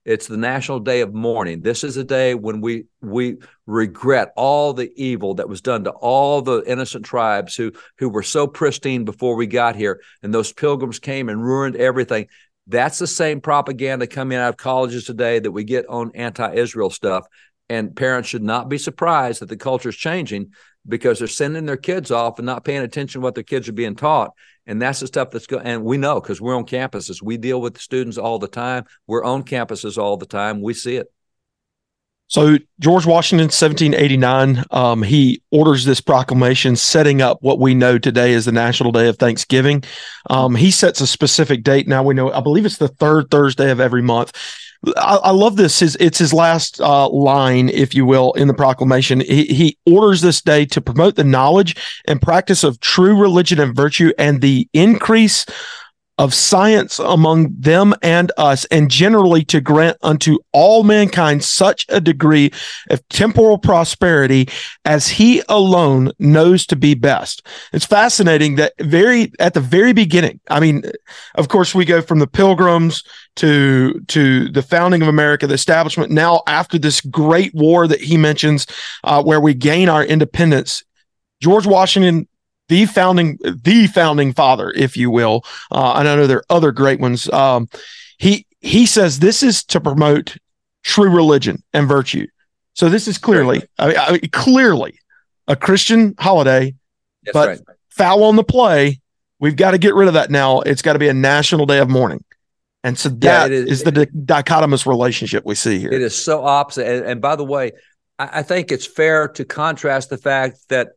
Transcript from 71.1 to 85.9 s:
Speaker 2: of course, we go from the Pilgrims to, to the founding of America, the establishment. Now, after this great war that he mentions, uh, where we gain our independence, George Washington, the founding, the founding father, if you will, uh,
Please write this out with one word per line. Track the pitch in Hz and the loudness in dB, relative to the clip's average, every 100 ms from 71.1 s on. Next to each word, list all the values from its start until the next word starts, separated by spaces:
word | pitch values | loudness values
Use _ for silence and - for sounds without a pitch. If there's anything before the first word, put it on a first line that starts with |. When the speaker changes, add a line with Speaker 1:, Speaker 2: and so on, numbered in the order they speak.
| - - - | -20 -10 -4
Speaker 2:
of | 147 | 0
course, | 202 175 | 0 2
we | 190 165 | 0 2
go | 170 | 0
from | 160 160 | 2 0
the | 139 | 0
Pilgrims | - 196 180 180 170 165 156 - - _ - | 2 2 4 2 2 0 -2 -12 -20 _ -2
to, | 160 147 139 131 131 - - | 2 4 4 2 0 -2 -4
to | 156 135 131 - | 0 2 2 0
the | 143 | -4
founding | 127 170 180 175 | 0 0 2 2
of | 156 | 2
America, | 151 147 147 170 | 2 2 0 -2
the | |
establishment. | 139 - 165 160 - 151 | -2 0 0 0 -4 -2
Now, | 151 165 170 - | 0 2 2 0
after | 151 156 170 | -4 -2 -2
this | 147 - | -2 -4
great | 139 160 151 170 190 156 | -6 -2 2 2 0 0
war | 151 175 165 | 2 4 2
that | 147 | 0
he | 143 165 | 0 2
mentions, | 151 151 156 147 - - - - - | 2 0 0 0 -4 -12 -16 -10 -2
uh, | 147 | 0
where | 143 156 | 2 4
we | 151 | 2
gain | 131 147 165 185 | 2 0 2 2
our | 156 | 2
independence, | 147 156 151 - 170 135 - - - _ _ _ _ - | 2 0 0 0 2 2 -2 -10 -12 _ _ _ _ -2
George | 151 208 196 | 2 2 4
Washington, | 190 185 196 185 165 - _ _ _ - | 2 2 2 2 2 -4 _ _ _ -2
the | 175 214 | 2 2
founding, | 196 185 180 165 - | 2 2 2 0 -4
the | - 104 170 233 208 | -8 -4 2 4 4
founding | 185 160 147 139 | 2 2 2 0
father, | 127 139 123 92 - | 2 2 2 -2 -2
if | 131 127 | -4 -2
you | 123 | -2
will, | 117 113 117 - - - | 0 0 -2 -4 -20 -6
uh, | - 131 | -2 0